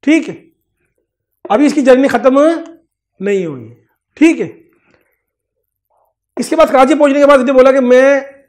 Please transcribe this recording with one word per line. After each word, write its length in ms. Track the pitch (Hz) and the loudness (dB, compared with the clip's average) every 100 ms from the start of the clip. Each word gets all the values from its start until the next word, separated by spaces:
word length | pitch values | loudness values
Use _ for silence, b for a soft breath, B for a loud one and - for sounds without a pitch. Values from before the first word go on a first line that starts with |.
ठीक 240 | - 320 - | 0 -2 -2
है। 60 | - _ _ _ _ _ _ _ _ _ _ - | -16 _ _ _ _ _ _ _ _ _ _ -4
अभी 160 | 208 294 | -2 0
इसकी 160 | 302 | 0
जर्नी 260 | 262 254 269 | 0 2 2
खत्म 320 | 247 269 262 302 330 - - _ _ _ _ | 0 0 0 0 -2 -10 -20 _ _ _ _
नहीं 240 | 190 202 170 | -6 -6 -6
हुई, 220 | 139 113 117 _ _ _ - | -12 -18 -20 _ _ _ -2
ठीक 240 | 320 277 | 0 0
है। 180 | 170 - _ _ _ _ _ _ _ _ _ _ _ _ _ _ _ _ _ - | -8 -14 _ _ _ _ _ _ _ _ _ _ _ _ _ _ _ _ _ -12
इसके 200 | 247 320 | -8 0
बाद 140 | 311 | 0
कराची 240 | 269 262 | 2 0
पहुंचने 240 | 294 294 277 | 2 0 2
के 80 | 285 | 2
बाद 140 | 285 | 2
इसने 120 | 247 | 2
बोला 200 | 262 254 | 2 2
कि 80 | 269 | 2
मैं 400 | 247 254 269 277 269 - | 2 2 2 0 -4 -20